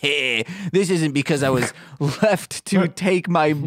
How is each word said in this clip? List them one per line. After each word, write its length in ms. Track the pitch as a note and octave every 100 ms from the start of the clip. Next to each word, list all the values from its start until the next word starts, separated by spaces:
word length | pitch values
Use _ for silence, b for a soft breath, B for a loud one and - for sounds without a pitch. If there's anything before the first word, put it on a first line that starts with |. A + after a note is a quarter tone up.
hey, 440 | D3 D3 B2+ A2+ A2 F#3+ F#3
this 180 | F#3 F#3
isn't 220 | F3 D#3
because 300 | C#3 C#3 D3
I 60 | C3+
was 200 | B2+ A#2+ B B B
<laughs> 0 |
left 640 | C#3+ - G#3+ G3 - - -
to 220 | F#3+ E3+
take 420 | - F#3 F#3 F3
my 240 | E3+ D3+ D3